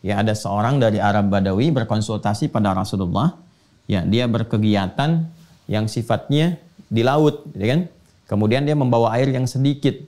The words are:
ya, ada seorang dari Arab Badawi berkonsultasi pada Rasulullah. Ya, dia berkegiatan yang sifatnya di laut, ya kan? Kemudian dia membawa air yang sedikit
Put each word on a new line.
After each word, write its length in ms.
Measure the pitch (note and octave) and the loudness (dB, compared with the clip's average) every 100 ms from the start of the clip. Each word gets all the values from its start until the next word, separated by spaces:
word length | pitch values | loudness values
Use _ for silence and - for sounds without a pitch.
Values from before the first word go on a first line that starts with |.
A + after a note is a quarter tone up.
ya, 240 | F#2 G#2 A2+ | -4 -2 0
ada 80 | |
seorang 480 | G#2+ - G2+ A2+ C#3+ | -2 -4 -2 0 2
dari 160 | A2+ G#2 | 2 2
Arab 320 | G#2 G#2 G2+ | 2 2 2
Badawi 400 | G2 G2 F#2+ C#3+ | 2 0 2 2
berkonsultasi 800 | C3+ A2+ G#2+ G#2+ G#2+ G#2 G#2+ D3+ | 0 0 -2 -2 -4 -2 -2 -2
pada 240 | A#2+ G#2 | 0 0
Rasulullah. 640 | F#2+ F#2+ G2+ F2+ F#2 D#3 - - _ _ _ - | 0 -2 -4 -2 0 0 -2 -20 _ _ _ -4
Ya, 160 | G2 | -2
dia 240 | E2+ A2+ B2 | 0 0 0
berkegiatan 1040 | A2+ A2+ A2 G#2+ G2+ F#2 - D3 E3 D#3+ - - - - | -2 -2 0 2 2 0 -2 0 0 -2 -10 -20 -20 -6
yang 160 | G#2 G#2+ | -4 -2
sifatnya 720 | B2 A2+ A2 - C#3+ E3 E3+ - _ - | -4 -2 -2 0 0 0 -2 -10 _ -4
di 160 | G#2+ A#2+ | 0 2
laut, 400 | C#3+ D3+ D3 - | 4 2 0 -12
ya 240 | F#2+ G#2 D3 | -4 0 0
kan? 20 | F3 _ _ _ _ | -2 _ _ _ _
Kemudian 400 | G#2 G#2+ B2 C#3+ | 0 2 2 0
dia 80 | |
membawa 400 | D3+ B2+ A#2+ A2+ A2+ | 0 2 2 2 2
air 100 | C3+ | 0
yang 160 | C3 B2+ | 0 -2
sedikit 480 | C3+ C#3 C#3 D#3+ E3+ | 0 0 2 -2 -2